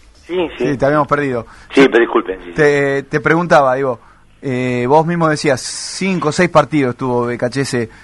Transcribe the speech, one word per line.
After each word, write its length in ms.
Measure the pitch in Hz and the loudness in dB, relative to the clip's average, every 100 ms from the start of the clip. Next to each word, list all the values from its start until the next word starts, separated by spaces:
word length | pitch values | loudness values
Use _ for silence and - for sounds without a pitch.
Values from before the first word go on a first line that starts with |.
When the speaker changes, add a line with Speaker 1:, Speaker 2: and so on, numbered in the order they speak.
| - _ - | -20 _ -8
Speaker 1:
Sí, 80 | 180 160 - | -4 -4 -4
sí. 80 | 123 | -4
Speaker 2:
Sí, 60 | 135 | 0
te 80 | 135 | 0
habíamos 220 | 151 139 | 0 0
perdido. 380 | 143 143 120 113 - - | -2 -2 -4 -8 -16 -2
Speaker 1:
Sí, 120 | - 135 | 4 6
pero 80 | 113 | 4
disculpen, 400 | 117 120 - 92 | 2 0 -2 -6
sí, 60 | 87 | -8
sí. 40 | |
Speaker 2:
Te, 500 | 87 147 143 139 139 | 0 2 2 0 -2
te 160 | 127 151 | -4 -2
preguntaba, 580 | 151 165 175 170 135 127 | 0 0 4 4 4 2
Ivo, 200 | 135 120 - - _ _ | -2 -4 -10 -20 _ _
eh, 440 | 143 123 127 123 123 | -6 -4 -2 -2 2
vos 180 | 151 160 | 2 2
mismo 220 | 175 160 | 0 0
decías, 320 | 151 151 127 | 0 0 -2
cinco 680 | - - - - 190 180 147 | -4 -12 -12 -6 -4 -2 -2
o 20 | |
seis 180 | 147 175 | 0 2
partidos 460 | 156 135 156 131 117 | 2 2 0 -2 -2
tuvo 300 | 131 123 120 | -4 -2 -2
Becachese 600 | 120 123 120 135 127 110 - | -4 -4 -4 -4 -2 -4 -8